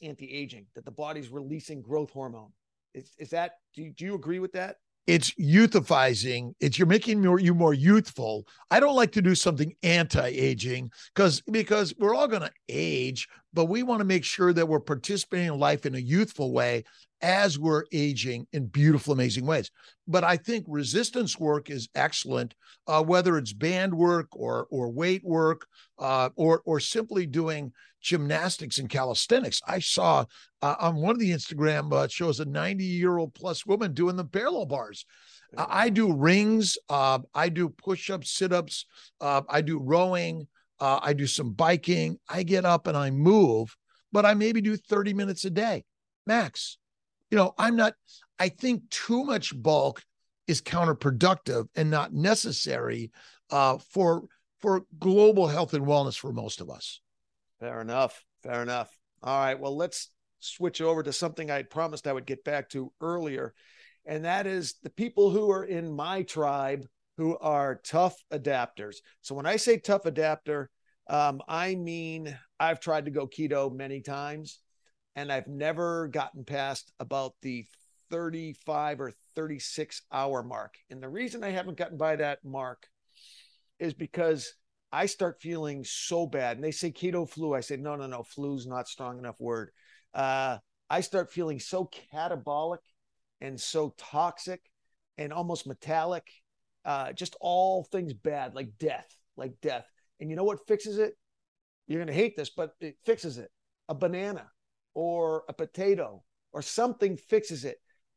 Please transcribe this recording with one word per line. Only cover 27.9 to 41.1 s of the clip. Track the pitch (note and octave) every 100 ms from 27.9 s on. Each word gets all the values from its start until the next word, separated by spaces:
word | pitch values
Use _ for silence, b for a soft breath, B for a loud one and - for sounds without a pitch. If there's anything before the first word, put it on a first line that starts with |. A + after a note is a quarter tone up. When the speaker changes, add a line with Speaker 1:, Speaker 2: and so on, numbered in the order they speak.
| _
Speaker 2:
gymnastics | - E3+ C#3+ D#3 F3+ - D3+ B2
and | C3
calisthenics. | C3+ C3 A#2 - A#3+ B3+ -
I | - F#3
saw, | - - F3+ D3 B2 b b _
uh, | C#3+ D3
on | E3+ D#3+
one | E3
of | A#3+
the | G#3
Instagram, | E3 - D3+ D3+ D3+ D3
uh, | C#3 C#3
shows | - E3+ D3
a |
ninety-year-old | D3+ D3 E3 G3 F#3+ F3 F3+ F3 D#3+
plus | - F3+ E3
woman | - G#3 G#3+
doing | C3 F3 F3+
the |
parallel | E3 F#3+ B3+ F3+ E3+
bars. | C#3 G#2+ G2+ - b b b b -
Uh, | D#3+
I | F3 A#3
do | G3+ G#3+
rings, | D3 D3+ F#3+ G#3 A3 G3+ - -
uh, | C#3+ C3+ C3 C3
I | D3 E3+
do | E3 E3+
push-ups, | - - F#3 - F#3+ C#3
sit-ups, | - F#3+ F3+ E3 - - b b -
uh, | C#3+ C#3 C3+
I | D3
do | D#3 D#3+
rowing, | C3 E3 F#3 F#3 E3+ D#3+ D3 _ _ -
uh, | C#3 C#3
I | -